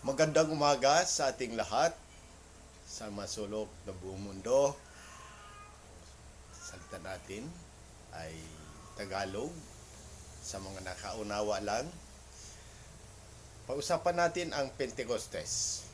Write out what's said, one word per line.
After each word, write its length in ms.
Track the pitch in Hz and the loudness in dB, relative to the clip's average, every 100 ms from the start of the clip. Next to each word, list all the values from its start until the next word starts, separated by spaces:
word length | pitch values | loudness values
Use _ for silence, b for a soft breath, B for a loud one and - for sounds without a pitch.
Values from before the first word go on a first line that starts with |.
| - | 2
Magandang 480 | 135 156 151 156 | 6 8 8 6
umaga 480 | 156 143 135 135 156 | 6 6 8 8 8
sa 320 | 175 - 135 | 6 4 2
ating 240 | 123 120 113 | 2 -2 0
lahat, 320 | 104 110 165 - - - - - - - - - - | 2 6 6 4 -16 -18 -18 -18 -20 -20 -20 -18 -12
sa 240 | - 110 | -8 -6
mga 160 | 101 98 | -6 -4
sulok 400 | - 101 107 104 - 98 | -4 -2 -2 -4 -8 -10
ng 80 | 92 92 | -8 -6
buong 160 | 95 | -6
mundo. 560 | 101 95 98 135 143 143 - B B B B - - - 1077 - - - - - - - - | -6 -6 6 8 6 2 -12 B B B B -16 -16 -16 -16 -18 -18 -18 -18 -18 -18 -18 -16
Salita 480 | - - 90 85 95 | -12 -12 -12 -12 -10
natin 480 | 95 92 - 101 143 175 - - - - - | -6 -8 -6 -6 -6 -10 -16 -18 -18 -18 -12
ay 240 | 82 80 80 80 80 78 - - | -8 -8 -8 -12 -14 -14 -16 -14
Tagalog 560 | - 98 95 98 98 143 170 - - - - - - - - - | -8 -2 0 0 -2 -4 -6 -12 -16 -16 -16 -16 -14 -14 -12 -8
sa 160 | 98 | -8
mga 240 | 95 98 87 | -8 -6 -6
nakaunawa 720 | 90 104 110 104 104 104 98 104 | -6 -6 -4 0 2 4 2 2
lang. 240 | 110 151 175 - - - B B B B B B - - - - - - - - | 0 0 -8 -16 -16 -16 B B B B B B -16 -16 -16 -16 -16 -16 -14 -4
Pag-usapan 520 | 139 143 165 175 175 | -2 2 4 4 6
natin 320 | 170 175 165 | 4 4 0
ang 160 | 147 135 - | 0 0 0
Pentecostes. 1120 | 131 - 117 110 - 85 76 - - - - | -2 0 0 0 0 -6 -2 0 0 -2 -6